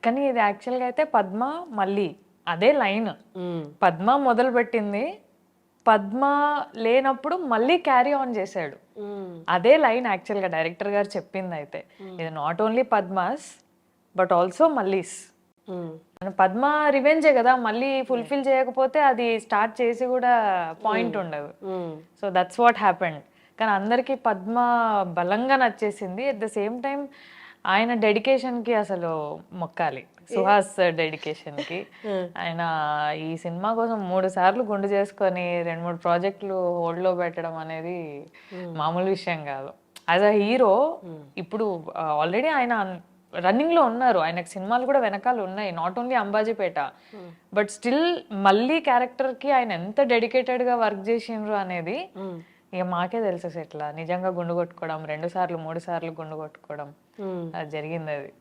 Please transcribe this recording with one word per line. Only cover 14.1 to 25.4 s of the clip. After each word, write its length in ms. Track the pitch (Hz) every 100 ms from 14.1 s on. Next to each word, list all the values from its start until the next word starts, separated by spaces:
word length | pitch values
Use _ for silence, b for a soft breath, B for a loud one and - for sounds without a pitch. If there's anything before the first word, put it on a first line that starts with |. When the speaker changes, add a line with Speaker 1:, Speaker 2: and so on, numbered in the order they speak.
| -
Speaker 1:
but 100 | 185
also 380 | 175 180 180 320
మల్లీస్. 680 | 285 196 190 170 - - _ _ _ -
Speaker 2:
మ్మ్. 220 | 180 170 160 _ _
Speaker 1:
మన 60 | 185
పద్మ 580 | 185 190 196 269 302 302
రివెంజే 420 | 277 269 320 311
కదా, 240 | 262 233 254
మళ్ళీ 460 | 226 220 269 269
ఫుల్ఫిల్ 420 | 262 247 233 277 269
చేయకపోతే 520 | 262 254 254 262 302
అది 400 | 285 233 240 220
స్టార్ట్ 400 | 214 208 220 220
చేసి 240 | 233 233 247
కూడా 680 | 254 247 240 214 185 165 160
పాయింట్ 320 | 220 214 233 214
Speaker 2:
మ్మ్. 100 | 175
Speaker 1:
ఉండదు. 220 | 151 147 -
Speaker 2:
మ్మ్. 300 | 196 185 170
Speaker 1:
So 420 | 156 165 _ 202
that's 220 | 185 180 -
what 180 | 240
happened. 440 | 226 208 180 180 151 - b b -
కానీ 100 | 220
అందరికీ 440 | 196 202 247 262
పద్మ 440 | 277 240 202 185 233 240 240 226 208 185
బలంగా 480 | 170 175 208